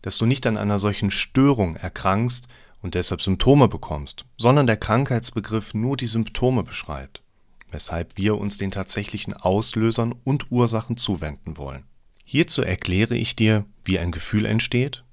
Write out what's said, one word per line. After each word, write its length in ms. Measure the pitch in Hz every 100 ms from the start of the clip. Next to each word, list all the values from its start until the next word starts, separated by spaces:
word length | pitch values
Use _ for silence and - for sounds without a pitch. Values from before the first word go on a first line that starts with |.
dass 160 | 113 -
du 80 |
nicht 220 | 113 131 120
an 100 | 107
einer 220 | 101 104
solchen 320 | 101 101 101
Störung 640 | - - - 139 131 92 80
erkrankst 720 | - - - 98 120 - - - - -
und 140 | 92
deshalb 260 | 90 - 90
Symptome 480 | - 92 - 143 123
bekommst, 560 | 82 - 73 71 - - -
sondern 280 | 117 139 131
der 120 | 110
Krankheitsbegriff 960 | - 110 139 120 110 - 101 110 101
nur 240 | 107 117 135
die 80 | 120
Symptome 560 | 113 107 - 123 131
beschreibt, 600 | 90 - - 71 69 - _ _ _ _ -
weshalb 460 | 78 - 82 85 -
wir 220 | 98 107
uns 180 | 101 -
den 140 | 98
tatsächlichen 640 | 95 95 - 101 104 -
Auslösern 800 | - 90 98 110 - 110 117 117 123
und 260 | - 143 -
Ursachen 460 | 123 120 110 113 113
zuwenden 600 | - 92 78 71 - 76
wollen. 260 | 71 67 - - _ _
Hierzu 380 | - 139 165 -
erkläre 520 | - 90 - 92 110
ich 220 | 120 - -
dir, 300 | 110 107 101 -
wie 140 | - 92
ein 120 | 87
Gefühl 360 | 82 - 104 107
entsteht 580 | 110 - 120 135 - _